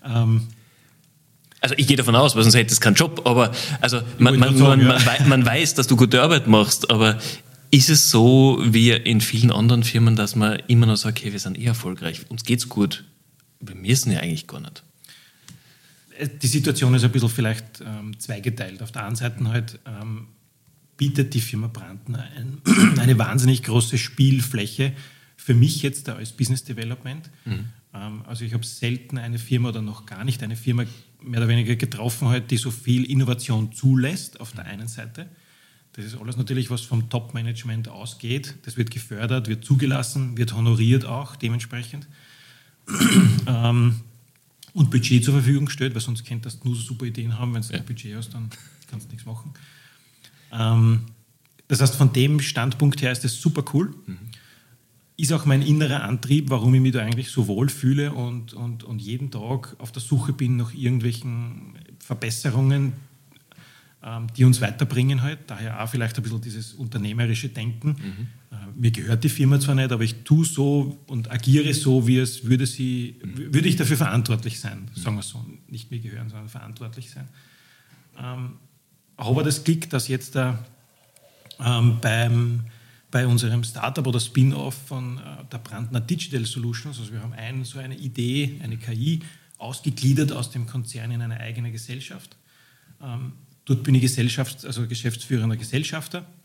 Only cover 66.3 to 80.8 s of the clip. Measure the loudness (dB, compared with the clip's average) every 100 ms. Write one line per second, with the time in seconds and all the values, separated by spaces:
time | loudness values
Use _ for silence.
66.3 | -8 -10 -12 -14 -12 -10 -6 -6 -2 -2
67.3 | -2 -6 -8 -8 -4 -4 -4 -8 -10 -14
68.3 | -14 _ -16 -16 -2 0 0 -2 0 0
69.3 | 2 2 2 2 0 0 -2 -2 -4 2
70.3 | 2 2 0 0 0 -2 -8 -10 -10 -6
71.3 | -4 4 4 4 0 2 2 4 2 0
72.3 | -6 0 0 0 -4 -6 -4 -8 -12 -14
73.3 | -12 -2 0 2 2 0 0 2 0 0
74.3 | -2 -4 -8 -12 -12 -14 -10 -6 -6 -8
75.3 | -14 -16 -18 _ -18 -12 -12 -12 -12 -14
76.3 | -14 -16 -18 -18 -16 -16 -16 -18 -18 -20
77.3 | _ _ _ _ _ _ _ _ -16 -14
78.3 | -12 -12 -14 _ _ _ _ _ -10 -2
79.3 | 0 0 -2 0 -2 -2 -6 -4 -6 -4
80.3 | -4 -2 -4 -10 _